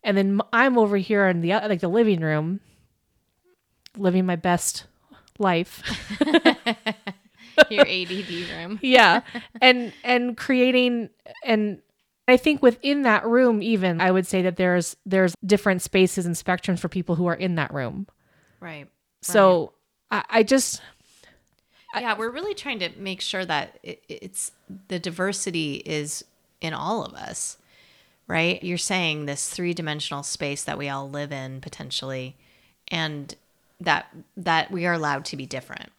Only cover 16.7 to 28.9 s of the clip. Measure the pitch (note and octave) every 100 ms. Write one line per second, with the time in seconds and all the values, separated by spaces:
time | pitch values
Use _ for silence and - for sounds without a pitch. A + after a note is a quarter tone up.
16.7 | F3 D#3+ F#3+ E3+ E3 F3 E3+ F#3 E3 C#3+
17.7 | C#3+ A#2+ - G3 _ _ _ _ _ F3
18.7 | D3+ C#3 _ _ _ - A3 F#3+ F3+ C#3+
19.7 | _ _ _ _ G#3+ - A3+ A3 C4+ -
20.7 | - - _ _ _ _ _ _ _ _
21.7 | _ - - A#3+ G#3+ A3+ C4 G4+ G4+ C#4+
22.7 | A3+ F3 - G3 F#3 - F#3+ F3+ D3+ -
23.7 | - F3 - _ - F#3 - - _ _
24.7 | F#3+ _ F3+ F3 E3+ F#3+ G3 - E3+ D#3
25.7 | C#3 - D3+ D3 - - _ _ _ E3
26.7 | C#3 D#3 A3 - - - - - - _
27.7 | _ _ _ _ _ - E3+ E3+ F3+ F3
28.7 | F3 -